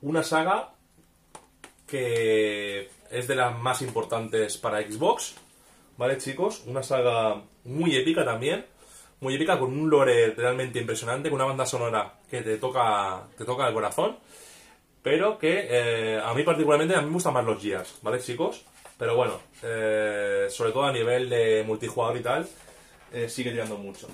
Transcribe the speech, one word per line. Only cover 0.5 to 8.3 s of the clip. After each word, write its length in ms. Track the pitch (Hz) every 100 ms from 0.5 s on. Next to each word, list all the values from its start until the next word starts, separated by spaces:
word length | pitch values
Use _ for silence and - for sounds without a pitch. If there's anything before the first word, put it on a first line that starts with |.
| 214 - _ _ _ _ _ _ - _ _ - _ -
que 1040 | 139 123 117 113 110 107 104 101 98 98 - -
es 180 | 123 120
de 80 | 131
las 220 | 123 117
más 240 | 120 127
importantes 760 | 127 113 110 117 110 113 107 -
para 200 | 117 107
Xbox, 500 | 104 107 170 233 - - - _ _ _ _ -
¿vale, 220 | 123 135
chicos? 420 | 135 131 196 - 117
Una 160 | 131
saga 580 | 123 135 123 117 110 104 - _
muy 320 | 120 139 170 135
épica 280 | 135 165
también, 440 | 143